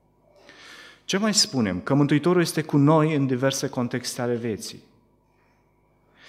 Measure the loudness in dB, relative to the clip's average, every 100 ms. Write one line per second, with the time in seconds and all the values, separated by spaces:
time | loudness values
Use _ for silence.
0 | _ _ _ _ -20 -20 -20 -20 -20 -16
1 | -6 -2 0 0 0 0 0 -2 0 2
2 | 4 2 2 2 0 -4 0 4 4 4
3 | 2 0 -2 0 -2 -2 -4 -4 -4 -6
4 | -8 -6 -4 -4 -4 -6 -10 -16 -20 _
5 | _ _ _ _ _ _ _ _ _ _
6 | _ _